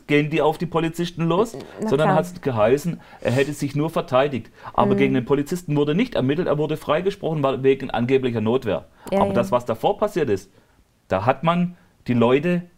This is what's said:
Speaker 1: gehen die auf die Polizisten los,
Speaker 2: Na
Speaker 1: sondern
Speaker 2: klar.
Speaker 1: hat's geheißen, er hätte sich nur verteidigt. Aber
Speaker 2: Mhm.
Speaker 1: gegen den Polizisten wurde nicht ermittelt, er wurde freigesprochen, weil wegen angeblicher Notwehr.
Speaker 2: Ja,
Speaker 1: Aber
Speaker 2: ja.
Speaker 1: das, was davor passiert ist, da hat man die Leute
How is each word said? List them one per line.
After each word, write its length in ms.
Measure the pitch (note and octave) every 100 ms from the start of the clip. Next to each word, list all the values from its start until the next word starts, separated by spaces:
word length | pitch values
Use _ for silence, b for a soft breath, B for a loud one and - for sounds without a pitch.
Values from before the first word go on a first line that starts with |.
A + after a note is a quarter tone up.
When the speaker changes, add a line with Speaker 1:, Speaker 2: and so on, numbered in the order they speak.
| -
Speaker 1:
gehen 240 | D3 D3+
die 100 | D#3
auf 160 | D3 D#3
die 80 | F3
Polizisten 580 | D#3+ E3 D#3+ F3 -
los, 320 | E3 E3+ A#3 C#3 D#2 -
Speaker 2:
Na 80 | A3
Speaker 1:
sondern 180 | C#3 D#3+
Speaker 2:
klar. 100 | F#3
Speaker 1:
hat's 240 | - -
geheißen, 580 | C#3+ A2+ G#2+ C#3+ E3+ - B B
er 120 | -
hätte 220 | B2+ C#3
sich 220 | D3 C#3+ D3
nur 140 | D#3+
verteidigt. 580 | E3+ - B2+ C#3+ C3+ - B B
Aber 200 | - G3+
Speaker 2:
Mhm. 40 | G3+
Speaker 1:
gegen 160 | C3+
den 120 | C3 A#2
Polizisten 500 | C#3+ C#3+ F3+ - D3
wurde 180 | D3
nicht 220 | D#3 B3+ -
ermittelt, 320 | C3 D3 F3
er 100 | D3
wurde 180 | D3+ D3+
freigesprochen, 680 | - D3+ F#3+ F#3+ D3+ D#3+
weil 180 | C3+ A#2+
wegen 300 | C3+ C3+ C3+
angeblicher 500 | - A#2+ C3 B2+ A#2
Notwehr. 440 | G#2+ B2+ A2 E2+ - B B
Speaker 2:
Ja, 80 | G3
Speaker 1:
Aber 80 | G3
Speaker 2:
ja. 40 |
Speaker 1:
das, 180 | G3 F#3+
was 140 | B2 A#2
davor 320 | A2+ D#3+ G3+
passiert 320 | G#3 F3 C#3
ist, 200 | G2 - _ _ _ _ _ _
da 180 | F#2+ A2
hat 180 | C#3
man 340 | E3 F3 F3 b b b -
die 60 |
Leute 500 | A#2+ A#2 C3+ E3+ F3 F3